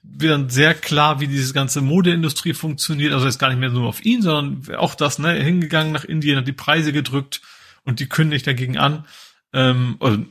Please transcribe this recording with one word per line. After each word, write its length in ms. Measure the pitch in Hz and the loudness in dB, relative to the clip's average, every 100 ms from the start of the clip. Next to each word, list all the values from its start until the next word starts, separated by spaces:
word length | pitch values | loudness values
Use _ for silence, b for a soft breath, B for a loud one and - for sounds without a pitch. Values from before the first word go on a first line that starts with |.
wird 300 | - 139 156 | -18 -2 0
dann 180 | 147 131 | 2 0
sehr 240 | 127 156 | 4 4
klar, 460 | 160 - 147 151 143 | 4 0 2 2 2
wie 80 | 143 | -2
diese 260 | 139 131 | -2 -2
ganze 280 | 139 135 147 | -2 -2 0
Modeindustrie 720 | 135 170 180 170 160 - 175 - | 2 4 4 2 0 -2 -4 -4
funktioniert. 580 | 165 143 - 147 147 | -4 -6 -4 -2 0
Also 140 | 139 135 | 2 0
jetzt 100 | - | 0
gar 120 | 135 | 0
nicht 100 | 127 | 0
mehr 100 | 131 | 0
nur 180 | 120 120 | 0 -2
auf 160 | - | -2
ihn, 200 | 220 247 | 0 2
sondern 520 | 190 151 143 139 139 - | 2 0 -2 -6 -8 -4
auch 180 | 165 - | -4 0
das, 240 | 147 143 | -2 0
ne, 140 | 156 | -2
hingegangen 580 | 165 139 175 160 160 156 | 0 2 0 0 0 0
nach 140 | 151 - | -4 -4
Indien, 320 | 160 147 139 | -2 0 0
hat 80 | 127 | 0
die 60 | |
Preise 380 | 131 - 156 151 | -4 0 2 2
gedrückt 520 | 147 135 139 139 - b b b b | 0 -2 -4 -4 -12 b b b b
und 160 | - 117 | -6 -4
die 100 | 135 | -4
kündigt 380 | - 160 151 151 | 0 2 2 -2
dagegen 320 | 127 127 135 | -4 -2 0
an. 260 | 139 151 156 b b b _ | 0 0 -8 b b b _
Ähm, 440 | 127 131 127 123 107 | 2 2 4 0 0
also 260 | - 104 - | 0 0 -2